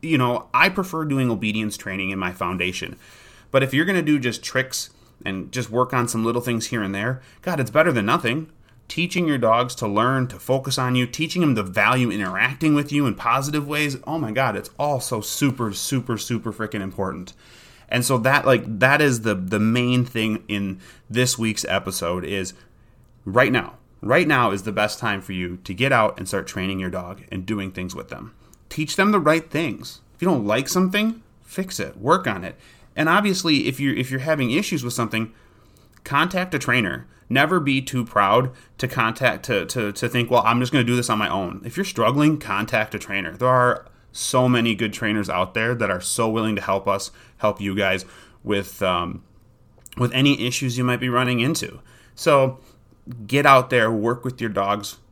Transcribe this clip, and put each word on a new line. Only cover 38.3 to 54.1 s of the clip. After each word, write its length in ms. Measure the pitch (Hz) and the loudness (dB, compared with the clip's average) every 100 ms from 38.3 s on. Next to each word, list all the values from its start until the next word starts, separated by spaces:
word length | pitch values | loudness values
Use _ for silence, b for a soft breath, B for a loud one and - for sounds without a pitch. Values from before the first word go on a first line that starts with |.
| 113 127 B B - | 4 2 B B -8
to 100 | 127 | -6
contact, 560 | 131 113 110 127 78 | 0 0 2 0 0
to, 220 | - 107 87 | -2 -2 -2
to, 260 | 127 104 | -4 -4
to 160 | 101 117 | -2 -2
think, 240 | 123 120 | 0 2
"Well, 100 | 120 | 4
I'm 140 | 110 120 | 4 2
just 140 | 127 | 2
gonna 100 | 143 | 2
do 140 | 117 123 | 4 2
this 140 | 120 | 2
on 80 | 107 | 0
my 100 | 107 | 0
own." 340 | 95 90 92 | -2 -4 -6
If 120 | 117 135 | -10 -6
you're 80 | |
struggling, 560 | 190 - 113 135 151 151 | -6 0 2 4 4 2
contact 520 | - 98 110 117 110 104 | -2 -4 0 0 -2 -6
a 20 | |
trainer. 380 | - 98 87 90 | -6 -6 -6 -2
There 120 | 127 | 2
are 380 | 127 123 - - b b - | 4 4 2 -4 b b -10
so 320 | - 131 127 | -2 2 4
many 280 | 123 117 104 | 4 2 0
good 160 | 110 | -2
trainers 360 | 101 110 107 95 | -2 -2 -2 -2
out 260 | 90 92 | -2 -2
there 200 | - 113 | -2 -2
that 160 | 123 104 | -2 -2
are 100 | 90 | -2
so 280 | 90 - 113 | -4 -2 0
willing 260 | 110 110 | 0 0
to 80 | 104 | -2
help 240 | - 98 95 | -2 -2 0
us, 240 | 98 - b b b | -2 -4 b b b
help 220 | 107 101 | -2 -2
you 140 | 101 | -4
guys 300 | 95 98 95 - B B B | 0 0 0 -4 B B B
with, 360 | - 101 98 - | -4 -4 -4 -4
um, 440 | 95 90 87 90 - - - _ _ _ - - | 0 0 -2 -8 -16 -20 -20 _ _ _ -18 -4
with 160 | 123 | -2
any 340 | 127 139 143 120 | 2 2 2 0
issues 320 | 123 135 120 | -2 -4 -2
you 60 | |
might 160 | 123 123 | -2 0
be 80 | 127 | 0
running 320 | 123 127 123 | 0 0 0
into. 400 | 123 165 - - - b b | 0 -2 -6 -12 -20 b b
So 460 | - - 143 135 127 b b _ _ - 120 104 | -4 4 4 4 0 b b _ _ -16 -14 -2
get 180 | 139 | 2
out 260 | 143 135 127 | 8 6 6
there, 200 | 127 110 | 2 2
work 340 | 113 110 | 2 0